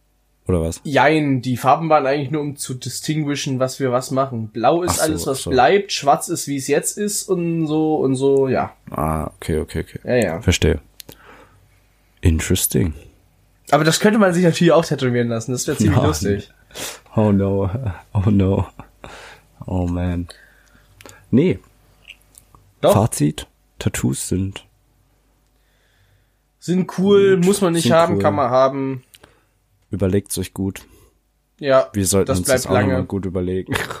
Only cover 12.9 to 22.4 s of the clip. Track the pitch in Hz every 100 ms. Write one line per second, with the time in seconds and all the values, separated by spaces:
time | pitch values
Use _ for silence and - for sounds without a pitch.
12.9 | 71 - _ _ _ _ _ - 147 156
13.9 | 160 214 214 196 175 175 160 170 156 165
14.9 | 131 127 120 117 117 117 123 - 143 107
15.9 | 92 147 110 92 101 - _ _ - -
16.9 | - _ - 107 98 98 98 98 113 123
17.9 | 87 - 107 95 101 95 98 92 - -
18.9 | _ - - - - _ _ - 92 87
19.9 | 87 90 87 87 - _ _ _ _ _
20.9 | _ - - _ 113 175 - - _ _
21.9 | _ _ - _ -